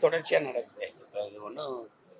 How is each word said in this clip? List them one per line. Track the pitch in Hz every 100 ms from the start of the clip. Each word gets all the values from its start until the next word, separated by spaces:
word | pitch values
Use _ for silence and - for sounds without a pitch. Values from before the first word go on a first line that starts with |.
| 160
தொடர்ச்சியா | 165 151 160 139
நடக்குது. | 123 - 107 98 -
இப்ப | - 104 104
அது | 104 104
ஒண்ணும் | 135 143 123 110 _ _